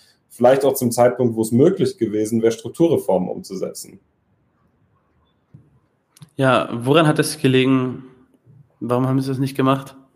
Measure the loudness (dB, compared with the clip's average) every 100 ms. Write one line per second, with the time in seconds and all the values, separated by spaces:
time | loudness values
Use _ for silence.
0 | _ _ _ 2 4 4 2 -2 -2 2
1 | 2 2 -2 -2 0 2 2 2 -2 -2
2 | -4 -2 -2 0 0 -2 -10 -2 0 0
3 | 0 -2 -2 -8 -10 -10 -8 -10 -18 -20
4 | _ _ _ _ _ _ _ _ _ _
5 | _ _ _ _ _ -20 _ _ _ _
6 | _ _ -20 -2 2 2 0 -4 2 4
7 | 4 2 -2 -2 2 2 2 2 0 -8
8 | -14 -20 _ _ _ -20 _ _ -2 0
9 | 0 -2 -2 -4 -4 -2 0 -2 -4 -20
10 | _